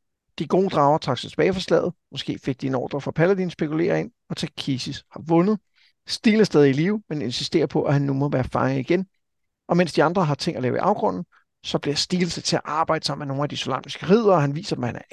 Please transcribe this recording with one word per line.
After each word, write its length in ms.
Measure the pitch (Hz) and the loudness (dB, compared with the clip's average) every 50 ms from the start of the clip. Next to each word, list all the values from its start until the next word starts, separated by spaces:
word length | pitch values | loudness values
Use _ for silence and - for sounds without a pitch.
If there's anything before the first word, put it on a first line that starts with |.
| _ _ _ _ _ _ _ - | _ _ _ _ _ _ _ -10
De 80 | 170 143 | -4 0
gode 220 | 165 180 196 190 | 2 2 2 2
drager 280 | - 165 143 143 151 160 | 2 4 4 4 4 2
trak 200 | - 151 123 - | 0 -2 -4 -4
sig 120 | - 123 | -6 -8
tilbage 240 | - - 156 180 190 | -2 0 0 2 2
fra 60 | 190 | -2
slaget. 340 | 175 - 175 - - 180 - - _ _ | 0 2 2 2 2 0 -4 -8 _ _
Måske 280 | - 139 - - 113 - - | -12 -10 -8 -6 -8 -6 -6
fik 180 | 143 131 - | -6 -6 -4
de 60 | 139 131 | -4 -2
en 80 | 131 | -2
ordre 260 | 123 131 - - 143 | -2 -4 -4 -6 -6
fra 100 | - 135 | -6 -4
Paladin, 380 | - - 165 185 202 185 185 170 | 0 2 2 2 2 0 0 -4
spekulerer 460 | - - 165 147 151 156 170 - 160 156 | -4 -6 -6 -4 -2 -2 0 0 0 0
ind, 140 | 175 240 - _ _ _ | -2 -6 -10 _ _ _
og 80 | - - | -8 -8
Takisis 680 | - - - - - - 135 127 - 156 139 - - _ | -8 -8 -8 -8 -4 -4 -4 -4 -4 -8 -10 -12 -14 _
har 100 | - - 143 156 | -16 -14 -2 2
vundet. 320 | 165 165 175 208 214 - - _ _ _ _ _ _ _ _ - | 2 4 4 4 0 -2 -4 _ _ _ _ _ _ _ _ -10
Steel 320 | - - - 226 208 220 | -10 0 2 4 6 6
er 40 | 208 | 4
stadig 260 | - - 151 147 139 | 6 6 6 6 6
i 40 | 131 | 6
live, 280 | 139 160 190 214 220 - _ | 4 2 0 0 -2 -4 _
men 120 | 156 151 | -8 -6
insisterer 440 | 104 120 123 - 143 - - 165 139 - | -4 -4 -6 -6 -6 -2 0 0 0 2
på, 160 | - 156 - | 0 0 0
at 100 | - 143 | 2 2
han 80 | 143 | 2
nu 120 | 143 139 139 | 0 0 0
må 160 | 135 139 147 | -2 -2 0
være 140 | 139 135 120 | 0 -2 -2
fange 360 | - - 123 123 131 135 135 | -2 -2 0 0 0 0 -2
igen. 260 | 123 - 165 185 190 - _ _ _ _ _ _ _ _ _ _ _ - | -2 0 0 -2 -2 -6 _ _ _ _ _ _ _ _ _ _ _ -2
Og 100 | 180 175 | 0 0
mens 160 | 185 - - | 2 2 2
de 100 | 175 147 | 2 2
andre 220 | 156 180 202 175 | 4 4 2 2
har 100 | 147 143 | 0 0
ting 220 | - - - - 107 | -2 -2 -4 -4 -2
at 60 | 127 | -2
lave 120 | 123 117 | -2 -2
i 40 | - | 0
afgrunden, 440 | - 185 208 - 220 196 190 180 175 - _ _ _ _ _ _ - | 0 0 0 0 0 -2 -2 -4 -8 -10 _ _ _ _ _ _ -10
så 140 | - - 151 | -6 -4 -2
bliver 160 | - 147 143 | -2 -2 -2
Steel 360 | - - - 180 180 180 170 | -2 -2 -2 0 0 0 -2
sat 120 | - 147 - | -2 -4 -4
til 120 | - 175 | -2 -2
at 60 | 143 - | -2 -2
arbejde 400 | - 147 156 165 - 160 156 - | -4 -2 -2 0 0 0 -2 -2
sammen 140 | - 143 139 | -4 -6 -6
med 80 | 147 139 | -6 -6
nogle 160 | 135 139 147 | -4 -4 -4
af 60 | - | -4
de 80 | - 127 | -4 -6
solamiske 480 | - 127 131 131 135 147 - - - 151 | -4 -4 -4 -4 -6 -10 -12 -8 2 4
riddere, 260 | 196 233 226 202 185 | 4 6 6 6 4
og 60 | 165 | 4
han 140 | 143 143 139 | 4 2 0
viser 200 | 160 208 - - | -4 -6 -6 -4
dem, 80 | - 123 | -4 -4
at 40 | 117 | -6
han 80 | - | -6
er 60 | - - - | -8 -12 -4